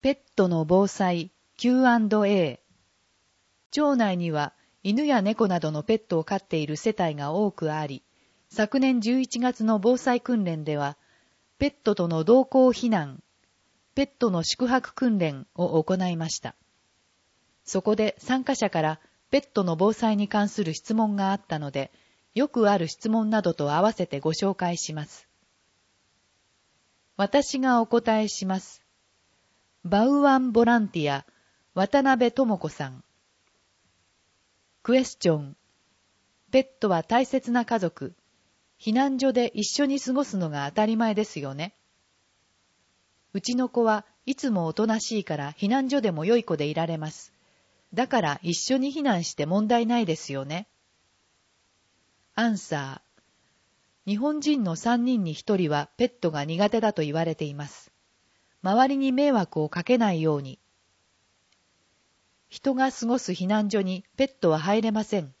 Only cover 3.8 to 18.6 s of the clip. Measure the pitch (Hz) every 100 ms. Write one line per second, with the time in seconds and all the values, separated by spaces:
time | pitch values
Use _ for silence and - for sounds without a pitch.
3.8 | 294 262 214 180 170 151 147 _ _ _
4.8 | 190 220 294 254 196 220 208 175 156 151
5.8 | - 220 _ 165 156 196 _ 160 151 151
6.8 | 226 214 170 147 143 170 208 - 156 156
7.8 | 147 139 _ _ _ _ _ - 214 277
8.8 | 262 247 214 262 254 233 247 240 220 214
9.8 | 208 247 - 247 - 240 185 160 151 147
10.8 | 143 147 _ _ _ _ _ _ 285 _
11.8 | - 202 170 160 160 254 262 269 254 233
12.8 | 240 208 143 131 _ _ _ _ _ _
13.8 | _ - 277 _ 233 180 165 - 247 254
14.8 | - - 247 208 160 139 - - 175 160
15.8 | 156 185 185 170 160 - 123 - _ _
16.8 | _ _ _ _ _ _ _ _ - 190
17.8 | 208 214 214 - - 262 262 262